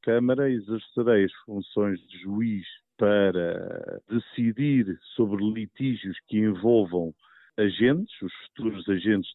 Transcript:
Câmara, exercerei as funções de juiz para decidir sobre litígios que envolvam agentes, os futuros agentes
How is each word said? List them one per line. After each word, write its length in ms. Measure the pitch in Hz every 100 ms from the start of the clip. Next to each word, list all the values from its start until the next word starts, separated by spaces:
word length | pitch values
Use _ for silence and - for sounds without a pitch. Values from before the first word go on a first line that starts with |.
Câmara, 480 | - 117 123 131 139
exercerei 720 | 123 98 110 - - 117 110
as 80 | 95 - -
funções 540 | 101 - - 104 92
de 200 | - 90
juiz 460 | 92 104 117 101 87 - _ _
para 1040 | 104 104 98 90 85 87 92 - - - -
decidir 880 | 117 - - 113 110 143 135 101 85 - -
sobre 260 | 110 101
litígios 760 | 104 113 104 - 135 113 95 90 _
que 100 | 110
envolvam 760 | 110 90 110 117 92 87 85 - _ _ _ -
agentes, 560 | 104 92 120 156 214 -
os 120 | 92 - -
futuros 400 | - 113 101 87
agentes 400 | 98 98 101 -